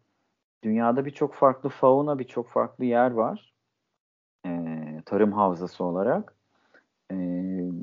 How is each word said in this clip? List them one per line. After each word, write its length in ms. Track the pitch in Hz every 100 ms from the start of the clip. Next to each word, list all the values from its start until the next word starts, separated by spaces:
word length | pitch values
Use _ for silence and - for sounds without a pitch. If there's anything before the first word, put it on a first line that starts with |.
| _ _ _ _ _ _
dünyada 420 | 110 110 117 127
birçok 300 | 139 139 143
farklı 340 | - 139 127 139
fauna, 500 | - 131 135 147 135
birçok 300 | 120 123 117
farklı 360 | 117 117 -
yer 260 | 127 117 127
var. 440 | 117 117 214 _ _ _ _ _ _ _ _ _ _ 185
E, 40 | 175 - - 233 156 -
tarım 260 | 101 107
havzası 520 | 104 98 85 90 -
olarak. 520 | 90 87 104 180 214 _ _ _ _ _ _ _ -
E, 40 | 95 90 90 92 92 90 85